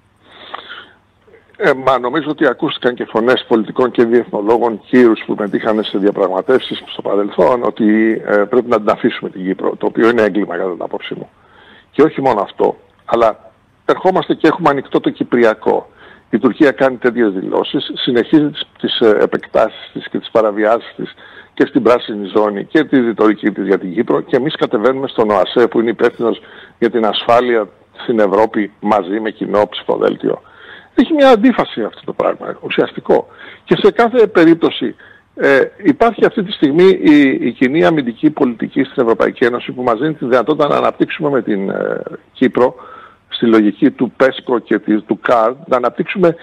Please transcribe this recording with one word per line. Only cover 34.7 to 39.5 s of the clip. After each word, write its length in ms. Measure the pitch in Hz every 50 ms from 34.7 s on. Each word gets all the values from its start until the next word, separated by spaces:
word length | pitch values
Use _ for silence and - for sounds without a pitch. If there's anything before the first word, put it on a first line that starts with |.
| - - 131 107 - - - - - _ _ _ _
ε, 260 | - - 139 139 131 - - - -
υπάρχει 420 | 202 - 135 - 233 233 220 - -
αυτή 180 | 175 - 233
τη 100 | 185 196
στιγμή 460 | - - - 139 139 170 180 190 185 -
η, 260 | - 170 147 147 143 131 - -
η 120 | - 127
κοινή 320 | 117 - 135 123 139 165 180
αμυντική 460 | 175 165 151 131 117 110 - - 151
πολιτική 540 | 151 - 143 123 117 - - 107 - 147 131
στην 180 | - - -
Ευρωπαϊκή 420 | 123 113 113 - 117 110 101 - 127
Ένωση 280 | 120